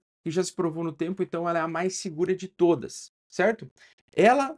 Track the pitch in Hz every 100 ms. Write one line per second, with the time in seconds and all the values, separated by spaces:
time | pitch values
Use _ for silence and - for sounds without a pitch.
0 | _ _ 170 160 175 - 170 160 165 147
1 | 165 190 180 170 170 170 160 160 185 185
2 | 190 156 180 185 185 - 175 156 - -
3 | - _ _ - 190 220 135 _ _ _
4 | _ - 202 269 269